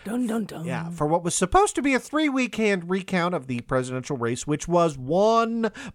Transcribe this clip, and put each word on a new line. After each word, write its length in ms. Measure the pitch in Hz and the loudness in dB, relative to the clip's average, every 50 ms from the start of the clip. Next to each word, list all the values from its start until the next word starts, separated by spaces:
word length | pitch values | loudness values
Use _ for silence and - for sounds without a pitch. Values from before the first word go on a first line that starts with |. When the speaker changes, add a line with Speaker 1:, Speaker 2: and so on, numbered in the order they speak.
| - | -10
Speaker 1:
Dun, 220 | 190 220 247 254 | -6 -4 -2 -2
dun, 200 | 233 220 233 214 | 0 -2 -2 -4
dun. 180 | - - - 160 | -4 -8 -8 -6
Speaker 2:
Yeah, 240 | 170 170 170 170 170 | -6 -4 -4 -6 -6
for 180 | 170 165 151 | -4 -2 0
what 160 | 151 160 180 165 | 2 2 0 0
was 120 | 175 - | 0 -2
supposed 400 | - 185 175 - 359 403 415 - | 0 -2 4 4 4 4 4 2
to 80 | - 247 | 0 0
be 100 | 285 269 | 2 2
a 80 | 240 | 0
three-week 560 | - - - 302 311 302 262 269 254 240 - | 0 -2 0 0 0 2 2 0 0 -2 0
hand 320 | - 220 208 202 190 165 170 | 0 0 2 2 0 0 -2
recount 460 | 185 196 185 - 185 185 165 175 180 | -2 -2 -2 -2 -2 0 0 0 -2
of 120 | 165 131 | -4 -4
the 140 | 131 127 120 | -4 -6 -6
presidential 560 | 117 - 135 131 127 127 127 127 123 - 147 | -4 0 0 0 0 0 -4 -6 -4 -4 -4
race, 300 | 127 120 117 123 123 - | -2 0 -2 -2 -2 -2
which 200 | - 151 147 - | -4 -4 -4 -2
was 300 | - 170 175 170 170 147 | 2 4 4 4 4 2
won 720 | 135 127 127 156 180 202 220 226 226 226 226 226 233 226 214 - - - 226 - | -2 -4 0 2 4 4 6 4 4 2 2 0 -2 -2 -2 -4 -6 -14 -16 -4